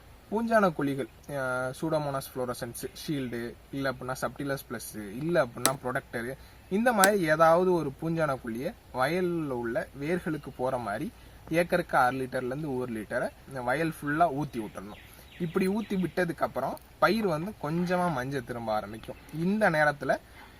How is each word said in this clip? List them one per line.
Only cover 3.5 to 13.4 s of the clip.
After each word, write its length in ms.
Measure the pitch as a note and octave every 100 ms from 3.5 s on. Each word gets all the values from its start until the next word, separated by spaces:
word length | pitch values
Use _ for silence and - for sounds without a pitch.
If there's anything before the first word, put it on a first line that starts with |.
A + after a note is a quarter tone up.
| - -
இல்ல 200 | C#3 C3+
அப்படின்னா 220 | B2+ B2+ C3
சப்டிலஸ் 420 | B2 - C#3 C3+ -
பிளஸ், 260 | A2+ - G#2+
இல்ல 500 | G#2 A2+ D#3 E3+ B2+
அப்படின்னா 300 | A#2+ B2+ C#3
ப்ரொடக்டர், 540 | B2+ C3 - B2 A#2 C3+ - - -
இந்த 240 | F#3+ B3
மாதிரி 300 | A3 F#3+ G#3
ஏதாவது 500 | D#3 D#3 D#3+ E3 F#3
ஒரு 200 | F3 D3 C3
பூஞ்சான 360 | E3 E3 D3+ C3 B2
குழியை 280 | A2+ D#3 - -
வயல்ல 540 | B2+ C3 F3+ F3+ E3+ D3+
உள்ள 400 | B2 A#2 C3 - C3+
வேர்களுக்கு 500 | D3 F3+ F3 D3+ C#3+ B2+
போற 200 | B2+ B2+
மாதிரி 340 | A2 G#2+ E3+ - - - -
ஏக்கருக்கு 480 | D#3+ F3 F3 E3 D#3
அரை 240 | B2 C3
லிட்டர்ல 240 | B2+ C3 B2
இருந்து 320 | C#3 D#3+ B2+
ஒரு 160 | B2
லிட்டரை 360 | A2 G2 A#2 F3 -